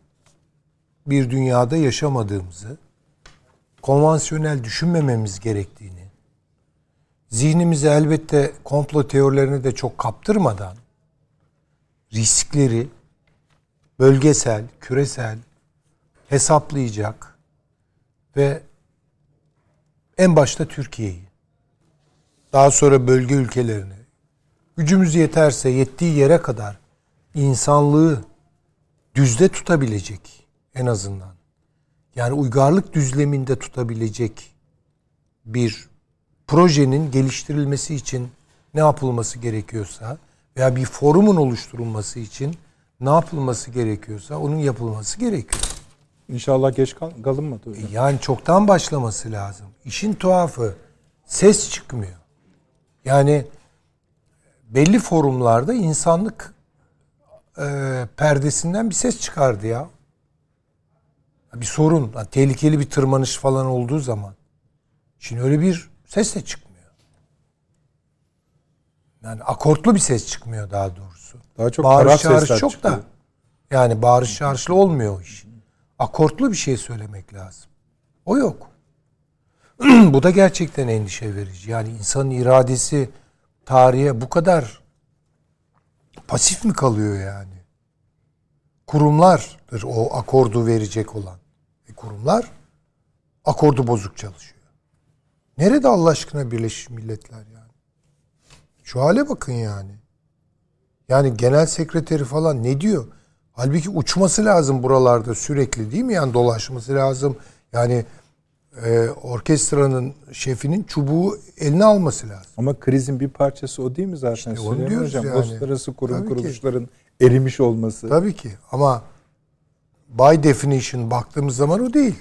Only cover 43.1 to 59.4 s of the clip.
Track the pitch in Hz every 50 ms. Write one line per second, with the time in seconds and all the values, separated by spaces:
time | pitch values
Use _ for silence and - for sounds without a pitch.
43.1 | 151 165 160 - 165 147 135 127 120 110 - 123 117 123 117 110 107 104 - -
44.1 | 107 101 - - 147 156 151 143 151 156 147 139 117 110 120 113 107 107 107 -
45.1 | - 208 247 233 202 139 104 - - - - - - - - - _ _ _ _
46.1 | _ _ _ - 123 120 - 143 135 131 131 135 127 135 135 131 - - 165 165
47.1 | 170 120 110 139 131 143 156 151 120 107 - 120 101 110 107 101 104 117 131 143
48.1 | 139 123 - 139 131 - - - 170 196 208 202 190 160 - - 156 139 123 113
49.1 | 104 - - 113 107 101 98 101 98 - 101 95 - _ - 117 98 - 202 214
50.1 | 208 - - 185 185 180 175 160 - 123 117 104 92 - - _ _ _ _ _
51.1 | _ _ _ - - - 180 208 214 - - - - - - - 131 117 101 92
52.1 | 90 85 _ _ _ _ _ _ _ _ _ _ _ _ _ _ _ _ - 131
53.1 | 139 139 139 143 147 143 123 - - - _ _ _ _ _ _ _ _ _ _
54.1 | _ _ _ _ _ _ _ _ _ _ _ 110 110 131 151 180 214 233 - -
55.1 | 175 160 147 139 127 127 123 117 113 117 131 185 254 240 180 160 147 - - 170
56.1 | 165 170 214 220 - - - - - _ _ _ _ _ _ _ _ _ _ _
57.1 | _ _ _ _ _ _ _ _ _ - 147 143 143 139 135 135 131 127 120 104
58.1 | - - 151 151 143 139 139 147 - - - 170 180 214 233 220 170 - - 247
59.1 | 226 - - - - 160